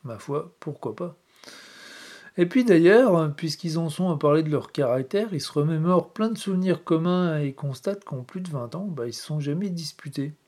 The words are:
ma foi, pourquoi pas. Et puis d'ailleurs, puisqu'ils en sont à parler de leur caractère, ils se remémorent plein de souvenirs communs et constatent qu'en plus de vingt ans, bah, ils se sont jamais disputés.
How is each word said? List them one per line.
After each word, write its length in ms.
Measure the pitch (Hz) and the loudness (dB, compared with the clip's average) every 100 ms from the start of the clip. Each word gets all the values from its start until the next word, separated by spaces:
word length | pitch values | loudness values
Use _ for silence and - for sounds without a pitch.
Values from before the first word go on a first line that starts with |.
ma 160 | 135 107 | -14 -14
foi, 340 | - 143 170 _ | -6 -6 -6 _
pourquoi 380 | - 147 120 107 | -12 -8 -10 -8
pas. 200 | 175 147 _ _ - - - - - - - - - - | -10 -12 _ _ -20 -20 -20 -20 -20 -20 -20 -20 -12 -2
Et 100 | 175 | 2
puis 180 | 254 | 2
d'ailleurs, 680 | 247 170 170 220 254 170 156 147 | 6 8 8 8 8 4 2 -2
puisqu'ils 420 | 160 151 170 160 | -6 -6 -4 -2
en 120 | 165 | -4
sont 200 | 151 180 | -2 -2
à 80 | 151 | 2
parler 240 | 151 151 | 4 4
de 80 | 156 | 2
leur 220 | 147 - | -2 -4
caractère, 560 | - 131 127 131 196 220 | -2 0 0 0 -2 -2
ils 80 | 170 | -4
se 120 | - | -4
remémorent 600 | 151 147 160 165 180 175 | -2 0 0 2 2 0
plein 180 | - 220 | -4 -4
de 80 | 226 | -2
souvenirs 440 | - 185 185 175 | -4 -2 0 -2
communs 560 | - 160 170 180 180 156 | 0 0 2 0 0 0
et 140 | 143 | -2
constatent 520 | 131 143 127 - 202 | -4 -8 -6 -6 -6
qu'en 180 | - 135 | -8 -12
plus 180 | 123 185 | -10 -10
de 100 | 180 | -8
vingt 240 | 143 120 | -8 -8
ans, 120 | 156 202 | -8 -8
bah, 200 | 147 120 | -6 -8
ils 80 | |
se 100 | 113 | -10
sont 140 | - 151 | -6 -6
jamais 300 | 143 147 202 | -4 -4 -4
disputés. 640 | 175 147 - 147 135 143 147 | -6 -10 -12 -12 -8 -8 -10